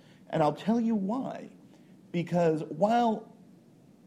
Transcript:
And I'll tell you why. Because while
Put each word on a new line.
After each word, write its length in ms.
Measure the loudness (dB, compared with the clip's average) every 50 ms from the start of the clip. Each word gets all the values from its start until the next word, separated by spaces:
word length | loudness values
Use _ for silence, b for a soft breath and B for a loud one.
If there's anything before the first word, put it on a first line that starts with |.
| B B B B B -4
And 140 | 0 2 2
I'll 100 | 2 0
tell 260 | 0 -2 0 0 2
you 140 | 2 0 0
why. 560 | 0 0 -2 -4 -4 -6 -8 -10 -10 -14 -16 -20 -20 -20 B B B B B B B -18 -6
Because 500 | -4 -4 -2 0 2 2 4 4 2 0 -2 -6
while 640 | -2 0 0 2 4 2 2 2 0 -2 -6 -16 -20 -20 -20 -20 -20 -20 -20 -20 -20 -20 -20 -20 -20 -20 -20